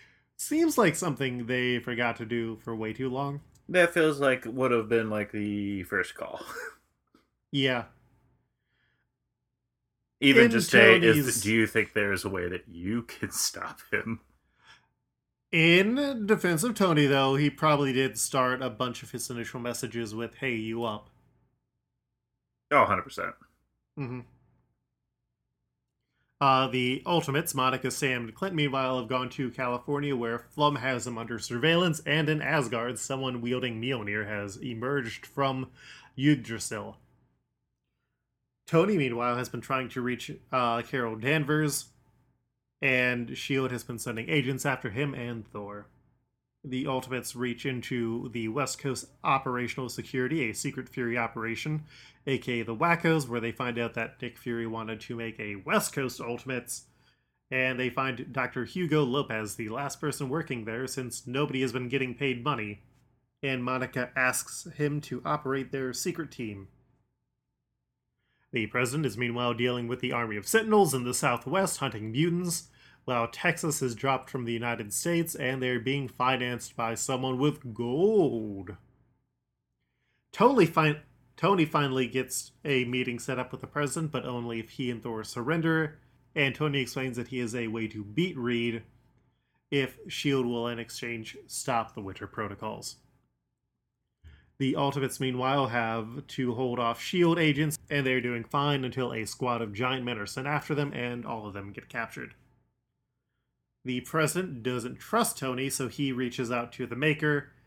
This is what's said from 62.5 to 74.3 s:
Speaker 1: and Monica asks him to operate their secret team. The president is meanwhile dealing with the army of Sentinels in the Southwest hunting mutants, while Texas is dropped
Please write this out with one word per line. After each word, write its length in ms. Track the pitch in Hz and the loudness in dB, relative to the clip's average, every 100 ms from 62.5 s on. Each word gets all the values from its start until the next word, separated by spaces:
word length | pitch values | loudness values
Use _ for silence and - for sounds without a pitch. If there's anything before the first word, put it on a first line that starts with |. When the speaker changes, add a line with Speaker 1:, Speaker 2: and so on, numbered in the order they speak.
| 127 104 104 - _ _ _ _ _ | -2 -4 -10 -16 _ _ _ _ _
Speaker 1:
and 180 | 139 131 | -4 -2
Monica 480 | 123 127 127 131 123 - | -2 -2 -2 -4 -4 0
asks 500 | 127 123 - - 180 | 2 0 -4 -10 -12
him 260 | - 147 147 | -2 -2 -2
to 200 | - 180 | -4 -6
operate 460 | - 147 135 135 131 | -2 -2 -2 -4 -4
their 220 | 135 131 | -6 -4
secret 400 | 120 185 165 147 | -4 -4 -4 -8
team. 340 | - 113 101 95 _ _ _ _ _ _ _ _ _ _ _ _ _ _ _ _ _ _ | -8 -10 -10 -14 _ _ _ _ _ _ _ _ _ _ _ _ _ _ _ _ _ _
The 140 | 123 107 | -2 0
president 360 | 123 123 143 | 0 0 0
is 140 | 139 104 | -2 0
meanwhile 340 | 123 120 123 | -2 0 0
dealing 320 | 117 123 123 120 | 2 0 0 -2
with 140 | 123 | -4
the 120 | 123 | -2
army 240 | 120 113 104 | 0 -2 -4
of 120 | - | 0
Sentinels 460 | 220 220 214 180 | 2 6 6 6
in 100 | 131 | 4
the 80 | 120 | 0
Southwest 680 | 120 143 120 - 185 190 - | 2 2 2 0 0 0 0
hunting 320 | 135 110 110 | -4 -4 -4
mutants, 580 | 120 170 170 180 165 - _ - _ | 0 2 2 -2 -4 -8 _ -20 _
while 240 | - 123 117 | -2 0 0
Texas 540 | - 175 160 170 - | 0 0 0 -2 -2
is 120 | 127 | -2
dropped 360 | 113 139 131 - | 0 0 0 -2